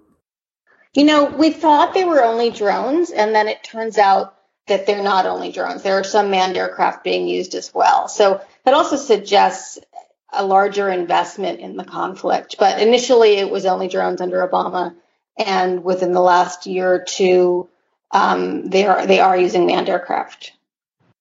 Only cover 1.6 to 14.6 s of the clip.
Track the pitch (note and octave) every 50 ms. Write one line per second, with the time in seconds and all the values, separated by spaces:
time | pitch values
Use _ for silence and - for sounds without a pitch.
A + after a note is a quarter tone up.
1.6 | - D#4 D4 D4 E4+ F4+ - F#4+ F#4 F4 E4 C#4 A#3+ A3+ A3+ A#3 A#3+ A#3 A3 -
2.6 | G#3 G3+ F#3 F#3 G3+ B3 C#4+ F4 F4 E4 - - G#3+ G#3+ A3 G#3+ G#3+ G#3+ A3 -
3.6 | - - - A3+ A3+ A3+ G3+ A3 G3+ G3 F#3+ - - - - _ _ _ _ _
4.6 | _ - G3+ F#3+ G3 - G3+ G3+ G3 G3 F#3+ F#3+ F#3 F#3 F#3 F#3 F3+ F3+ F3+ F#3+
5.6 | F#3 F3 F3 F#3 - G3 F#3+ G3 F#3+ G3 - G#3+ G3+ G3+ G3 F#3 F#3 F3+ F3+ F3+
6.6 | F#3 F#3 - - F3+ F3 F3+ - - F#3 F3+ F3+ F3+ F3 F3 F3+ F3+ - - F3+
7.6 | - - - - - - - - - - - - G#3 G3 F#3+ G3 - - _ _
8.6 | - B3+ C4+ D#4 E4 - D#4 C4 - - A3 F#3 - - G3+ G3 F#3+ F#3+ - -
9.6 | - - - - _ _ - - - _ _ _ _ _ - - G3+ G3 F#3+ F#3+
10.6 | G3+ G3 F#3+ G3+ G3+ G3 F#3 F3+ F3 E3+ E3+ E3+ E3+ - - - F#3+ F3 E3+ E3+
11.6 | F#3+ F#3+ F#3+ F#3+ F#3 - - E3+ E3+ F3+ G3 - - F3+ F3+ - - - - -
12.6 | G#3+ F#3+ F#3+ F#3+ G3+ A3+ A#3+ A#3+ B3 - B3+ A#3 A3+ G#3+ G#3 G3 G3 F#3+ F#3+ G3
13.6 | F#3+ F#3 F#3 F#3 F#3+ F#3 F#3 F#3+ F#3 F#3 F3+ F3+ F3+ F3+ F#3 F#3 F3+ F3+ F#3 F#3